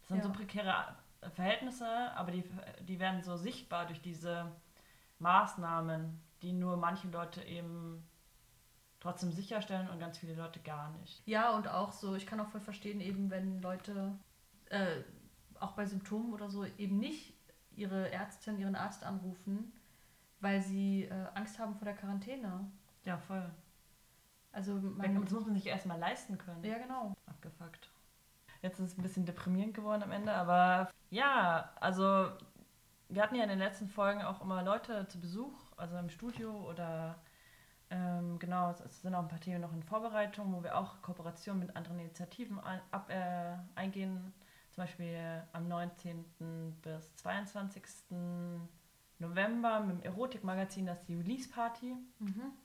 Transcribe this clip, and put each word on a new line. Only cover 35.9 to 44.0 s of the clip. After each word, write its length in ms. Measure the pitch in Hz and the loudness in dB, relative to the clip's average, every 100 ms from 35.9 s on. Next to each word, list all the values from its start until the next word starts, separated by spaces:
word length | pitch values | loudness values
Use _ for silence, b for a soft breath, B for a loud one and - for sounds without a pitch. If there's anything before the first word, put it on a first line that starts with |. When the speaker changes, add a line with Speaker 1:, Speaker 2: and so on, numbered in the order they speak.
| 175 | -4
Speaker 1:
im 120 | 175 | -4
Studio 400 | 156 233 233 226 208 185 | -4 -8 -4 -6 -6 -6
oder, 500 | 170 170 160 160 165 B B B B B B - | -4 -4 -2 -4 -6 B B B B B B -6
ähm, 480 | 180 180 175 175 170 | -2 0 2 0 -2
genau, 300 | 175 180 180 | 0 2 2
es, 100 | 175 | 0
es 220 | - - | -8 -8
sind 120 | 180 | -2
auch 60 | 180 | 0
ein 60 | 165 | 0
paar 100 | 165 | -4
Themen 200 | - 175 | -4 -2
noch 120 | 170 | -2
in 100 | 165 | -6
Vorbereitung, 680 | 156 220 226 214 208 208 202 | -2 -2 0 2 0 0 -2
wo 100 | 185 | 0
wir 120 | 170 - | 0 0
auch 240 | 190 - | 0 -6
Kooperationen 580 | - 180 165 165 - 190 | -8 -6 -6 -8 -2 -2
mit 160 | 180 - | 0 -4
anderen 240 | 170 175 | -4 -6
Initiativen 580 | 170 165 180 - 226 202 | -6 -8 -10 -8 -8 -6
ein-, 220 | - 185 185 | -6 -6 -4
ab, 200 | 196 190 | -6 -4
äh, 440 | 185 180 180 175 180 180 - | -2 0 -2 -2 -6 -8 -4
eingehen. 560 | 190 196 | -4 -2